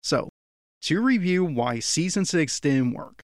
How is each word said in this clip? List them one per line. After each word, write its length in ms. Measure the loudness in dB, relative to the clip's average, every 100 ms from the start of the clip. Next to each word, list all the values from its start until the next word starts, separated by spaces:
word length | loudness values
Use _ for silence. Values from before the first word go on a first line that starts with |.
So, 260 | -2 -2 -4 _ _ _ _ _
to 180 | -2 2
review 420 | 4 2 2 2
why 360 | 2 0 -2 -2
season 460 | -2 -2 0 -2 0
six 340 | 0 0 -2
didn't 340 | 0 2 0
work. 260 | -2 -10 -18